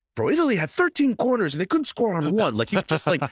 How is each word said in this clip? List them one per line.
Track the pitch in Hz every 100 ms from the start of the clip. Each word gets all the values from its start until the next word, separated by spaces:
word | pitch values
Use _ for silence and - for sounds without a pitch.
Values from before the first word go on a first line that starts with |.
| _ -
"Bro, | 113
Italy | 311 311 196
had | 156
thirteen | - 349 - 277 214
corners | 247 247 170 143
and |
they | 185
couldn't | 320 285
score | - 233 170
on | 147 202
one." | 180 107
Like, | 113
he | 202 -
just, | 156 -
like, | 151 139